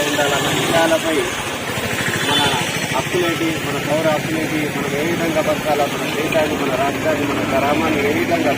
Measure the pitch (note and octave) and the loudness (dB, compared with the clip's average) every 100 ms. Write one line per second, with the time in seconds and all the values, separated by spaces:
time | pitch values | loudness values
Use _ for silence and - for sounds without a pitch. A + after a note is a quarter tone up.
0 | D4 D4 D4 - - - - E3 E3 D#3+ | 2 0 0 0 0 0 2 2 4 2
1 | E3 D#3 A#2 - - - - - - - | 2 0 -2 -4 -6 -6 -6 -4 -4 -2
2 | - - - - - - - - - - | -2 -2 0 2 2 0 -2 -2 -2 -2
3 | - F3+ F3 D#3 E3 D#3 C#3+ C#3+ C#3 D3+ | 0 0 0 0 0 -2 -2 -2 0 0
4 | D#3+ D3+ D#3 D#3+ D#3 D3+ D3 D3 - C#3+ | 2 2 0 -2 -2 -2 -2 -2 -2 0
5 | D#3+ E3+ E3 D#3 D#3 D3+ D#3 D3 C#3+ - | 0 0 0 0 0 0 0 0 0 -2
6 | D3 - D#3 D#3+ D3+ D3 C#3 C3 - - | -4 -2 0 2 2 0 0 0 0 0
7 | - - C#3+ C3+ - C3+ C#3 D3+ - D3 | 0 0 0 -2 0 0 2 2 2 2
8 | C#3+ - - - - | 2 2 2 2 2